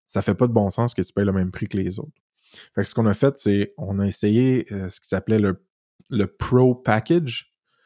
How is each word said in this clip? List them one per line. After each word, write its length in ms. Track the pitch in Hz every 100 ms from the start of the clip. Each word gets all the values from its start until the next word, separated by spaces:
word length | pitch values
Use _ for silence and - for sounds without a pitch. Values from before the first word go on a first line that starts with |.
| _
ça 160 | 104
fait 140 | 104 98
pas 120 | 123
de 60 |
bon 160 | 113 101
sens 240 | - 117
que 80 | -
tu 100 | 92
payes 140 | - 101
le 80 |
même 180 | 95 92
prix 160 | - 101
que 80 | 98
les 240 | 92 98
autres. » 160 | - _ _ _ _ - - -
Fait 80 |
que 40 | 98
ce 80 | -
qu'on 100 | 110
a 80 |
fait, 240 | 95 139 139
c'est, 360 | 104 101 101 -
on 220 | 98 98
a 60 | 98
essayé, 580 | - 104 110 131 131 -
euh, 160 | 101 95
ce 140 | -
qui 80 | -
s'appelait 300 | 95 - 110
le, 260 | 98 92 _ _ _ _ _
le 180 | 120 98
Pro 460 | - - 127 127 123
Package. 760 | - 110 - 170 143 - - _ _ _